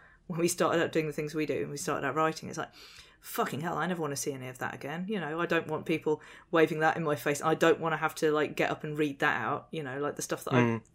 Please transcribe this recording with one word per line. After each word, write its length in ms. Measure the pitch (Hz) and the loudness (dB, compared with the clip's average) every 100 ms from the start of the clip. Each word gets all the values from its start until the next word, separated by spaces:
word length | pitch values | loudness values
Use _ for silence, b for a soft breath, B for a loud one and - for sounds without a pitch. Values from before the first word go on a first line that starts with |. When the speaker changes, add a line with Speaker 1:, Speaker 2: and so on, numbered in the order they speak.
| b b - | b b -8
Speaker 1:
when 120 | 160 | 0
we 80 | 170 | 0
started 340 | - 160 165 | 2 2 4
out 80 | 123 | 2
doing 160 | 165 156 | 0 0
the 60 | |
things 200 | 147 151 156 | -2 -4 -2
we 100 | 147 | -2
do, 160 | 139 | -2
and 60 | 147 | -4
we 60 | 143 | -4
started 280 | - 147 139 | -4 -2 0
out 80 | 143 | 0
writing, 340 | 160 160 - | 0 -2 -8
it's 80 | 160 | -8
like, 140 | - B B B B B | -10 B B B B B
fucking 400 | - - 220 127 | -8 -4 -4 -4
hell, 140 | 170 151 | -4 -2
I 100 | 165 | -2
never 140 | 175 | -2
wanna 140 | 147 139 | -4 -4
see 180 | 151 | -4
any 140 | 135 127 | -6 -10
of 80 | 127 | -8
that 140 | 131 - | -8 -8
again. 300 | 139 165 185 | -8 -8 -4
You 120 | 214 | -4
know, 200 | 147 160 | -4 -2
I 60 | 170 | 0
don't 180 | 165 156 | 0 0
want 180 | 151 - | -4 -2
people 360 | 156 160 151 B B B | 0 0 -2 B B B
waving 280 | 170 156 156 | 4 4 4
that 160 | 156 - | 2 2
in 60 | |
my 120 | 160 147 | 0 0
face. 260 | 156 143 | 0 0
I 120 | 160 156 | 2 6
don't 240 | 165 156 | 6 6
wanna 180 | 160 151 | 2 0
have 160 | 156 - | -2 2
to, 160 | 156 | 2
like, 240 | 151 147 156 | 2 0 0
get 140 | 156 | 0
up 140 | 151 | 0
and 120 | 156 151 | -4 0
read 200 | 151 139 | 0 2
that 220 | 147 120 | 0 2
out, 260 | 113 143 - | -2 -4 -6
you 100 | 160 | -8
know, 160 | 139 135 | -6 -4
like, 160 | 147 - | -4 -4
the 60 | |
stuff 220 | - 160 | -4 -6
that 100 | - | 2
I, 80 | 127 | 4
Speaker 2:
Mm. 200 | 117 113 - | 4 2 -4